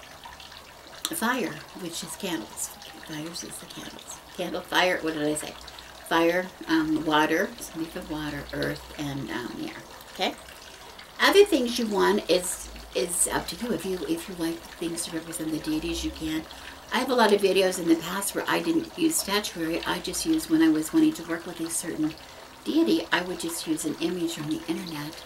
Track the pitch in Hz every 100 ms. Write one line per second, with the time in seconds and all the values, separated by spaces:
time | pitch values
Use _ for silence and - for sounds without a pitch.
0 | - - - - - - - - - -
1 | - - 226 262 175 147 - - 175 -
2 | 160 - 190 160 156 - - - - -
3 | - 151 160 175 135 - 170 - 156 -
4 | - - - - 175 180 - 165 180 -
5 | 160 160 151 151 151 - - - - -
6 | - 165 170 180 185 - - 160 156 151
7 | 156 151 156 160 214 - - 165 160 180
8 | - 156 151 143 143 143 143 147 - -
9 | 143 139 120 - 120 - - - - -
10 | - - 202 - - - - - - -
11 | - - 247 392 403 294 240 240 226 196
12 | 185 208 - 180 180 - - - - -
13 | 185 - - 147 - 175 240 170 196 180
14 | - 165 - 180 165 165 - - 165 165
15 | - 165 165 160 156 151 156 156 165 165
16 | 160 - 160 156 156 - - - - 226
17 | 254 254 220 202 196 185 185 185 165 160
18 | 170 190 - 170 - 165 170 165 - -
19 | 165 - - 202 208 180 160 165 - 175
20 | 175 175 165 160 - 160 160 156 156 160
21 | 156 156 165 170 180 165 165 - 175 151
22 | 156 - - - - - - 302 330 320
23 | - 165 180 175 165 170 - 151 156 -
24 | 165 180 165 160 151 156 - 185 180 151
25 | 151 -